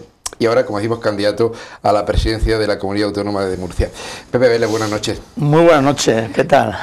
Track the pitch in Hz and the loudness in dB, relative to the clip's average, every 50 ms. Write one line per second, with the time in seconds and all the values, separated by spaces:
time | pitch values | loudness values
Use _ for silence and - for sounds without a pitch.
0 | 113 - _ _ - - - - 120 113 117 123 123 113 107 101 104 113 117 113 | -10 -18 _ _ -16 -14 -8 -2 0 0 2 2 0 0 -2 -4 -4 -4 -4 -2
1 | - 113 104 98 101 104 101 - 117 113 113 - - - - - - 104 101 104 | -2 -4 -2 -2 -2 -2 0 0 0 -2 -2 -6 -16 -20 -14 -6 -2 0 0 0
2 | 104 - 104 - - 120 110 107 - 113 113 110 110 104 101 98 - 95 98 104 | 0 0 0 0 0 0 0 0 0 0 0 0 0 -2 -2 -4 -4 -4 -2 -2
3 | 107 101 101 101 101 104 101 98 98 95 92 90 92 87 - - 95 - - - | -2 -2 -2 -4 -4 -4 -2 -2 -2 -4 -4 -6 -8 -8 -4 -4 -4 -4 -4 -10
4 | - - - - - - - 123 127 127 117 117 113 110 107 113 110 107 104 107 | -16 -14 -16 -16 -12 -4 -2 2 2 4 4 2 0 0 0 -2 -2 -2 -4 -4
5 | - - 101 - - - - - 151 147 147 156 170 170 165 151 135 139 143 139 | -4 -4 -6 -6 -8 -14 -8 -4 0 2 4 6 6 6 6 6 4 2 0 0
6 | - - 120 113 113 107 - - - 175 - 131 120 110 101 - | 0 0 2 0 0 -2 -2 -2 0 4 4 4 4 4 -2 -6